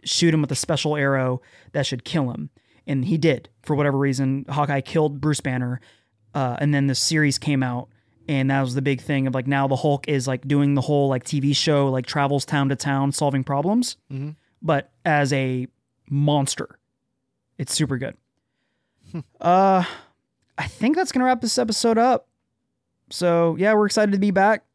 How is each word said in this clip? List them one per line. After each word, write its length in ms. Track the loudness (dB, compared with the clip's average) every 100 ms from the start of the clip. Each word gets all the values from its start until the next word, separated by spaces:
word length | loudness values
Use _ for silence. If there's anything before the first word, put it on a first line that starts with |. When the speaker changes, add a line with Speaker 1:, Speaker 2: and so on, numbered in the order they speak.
Speaker 1:
shoot 280 | -6 0 2
him 80 | 2
with 100 | 0
a 40 | -2
special 400 | -2 -2 -2 0
arrow 460 | 2 2 0 -4 -8 -20 -8
that 140 | -4 -4
should 180 | -6
kill 260 | -4 -2 -2
him, 200 | -4 -10 -14 _ _ -4
and 180 | -2
he 140 | 0 2
did 300 | 2 0 -4 _
for 120 | -4
whatever 240 | 0 0 2
reason. 460 | 0 0 -2 -2 -4
Hawkeye 320 | -4 -2 -2
killed 400 | -2 0 0 0
Bruce 200 | -2 -2
Banner, 400 | -2 -4 -4 -6 -10 _ _ _ _
uh, 220 | -4 -4 0
and 120 | 0
then 140 | 2 2
the 80 |
series 440 | 0 0 2 2 2
came 240 | 0 0
out, 260 | 0 -4 -8 _ _ _ -4
and 220 | 0 2
that 100 | 2
was 140 | 0
the 80 | 0
big 180 | -2 -2
thing 260 | -2 -2 0
of, 80 |
like, 120 | -2 -2
now 200 | 0 0
the 100 | 0
Hulk 320 | 0 0 -2
is, 200 | -2 -2
like, 180 | -4 -2
doing 280 | 0 2
the 60 | 2
whole, 260 | 0 0 2
like, 160 | -2
T 160 | -2 -2
V 120 | 0
show, 380 | 0 2 2 2
like, 160 | 0 -4
travels 380 | -2 0 -2
town 240 | -2 0 0
to 80 | 0
town 360 | -2 0 0
solving 320 | 0 -2 -2
problems, 520 | -2 -2 0 0 -2 -6 _
Speaker 2:
Mm-hmm. 180 | -10 -10 -12 _ _
Speaker 1:
but 300 | -2 -2 -2 _
as 280 | 0 2 2
a 340 | 0 -2 -4 -6 _ _ _ _
monster. 680 | 0 2 2 0 -4 -10 -14 _ _ _ _ _ _ _ -10
It's 160 | -6
super 220 | -2 -2 -2
good. 180 | -6 -12 _ _ _ _ _ _ _ _ -14
Speaker 2:
Hmm. 100 | -14 -14 _
Speaker 1:
Uh, 440 | 2 4 6 4 0 -6 -20 _ _ _ _ -12
I 80 | -10
think 300 | -2 0 0
that's 160 | 0
gonna 120 | 0 0
wrap 140 | 0
this 180 | 0 -2
episode 400 | -2 0 2 4
up. 300 | 4 2 -2 _ _ _ _ _ _ _ _
So, 460 | -2 2 4 2 2
yeah, 160 | 2
we're 120 | 4 2
excited 260 | 2 2
to 60 | 2
be 120 | 2
back. 340 | 4 4 2 -2